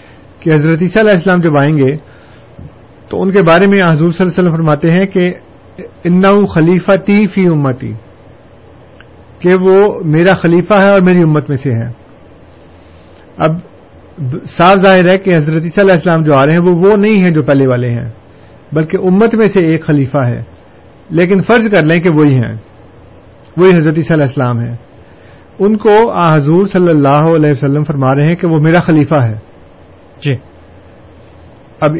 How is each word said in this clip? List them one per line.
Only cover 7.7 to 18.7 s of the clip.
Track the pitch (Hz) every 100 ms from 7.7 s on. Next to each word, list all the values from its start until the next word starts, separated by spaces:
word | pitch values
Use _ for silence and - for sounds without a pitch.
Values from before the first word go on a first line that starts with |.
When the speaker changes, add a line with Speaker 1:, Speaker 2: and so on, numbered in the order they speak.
| 127 113 110 - - - - - - - - - - - - - -
Speaker 1:
کہ | 180 185
وہ | 185 190 208 -
میرا | 165 156 180
خلیفہ | 185 170 170 175 208
ہے | 196
اور | 202
میری | 180 180
امت | 160 151 139
میں | 135
سے | 139
ہے۔ | 113 120 117 - - - - - - - - - - - - - -
اب | 160 170 - - - - - - 131 143 -
صاف | - 175 196
ظاہر | 190 185 175
ہے | 190
کہ | 196 170
حضرت | 147 160
عیسیٰ | 165 202
علیہ | 196
السلام | 175 - 160
جو | 151
آ | 139
رہے | 143
ہیں | 170
وہ، | 175 175
وہ | 190 208
نہیں | 208 214
ہیں | 180
جو | 156
پہلے | 139 139 131
والے | 123 123
ہیں، | 120 117 113 - - - - -